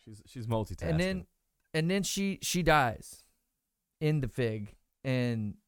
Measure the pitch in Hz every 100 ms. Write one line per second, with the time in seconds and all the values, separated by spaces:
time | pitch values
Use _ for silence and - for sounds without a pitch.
0 | - 104 - 127 113 113 107 87 - 160
1 | 185 190 - _ _ _ _ 156 165 196
2 | 180 196 196 190 - 175 165 151 123 107
3 | - - _ _ _ _ _ _ _ _
4 | 151 156 127 - 117 110 101 - _ _
5 | 135 127 123 113 104 -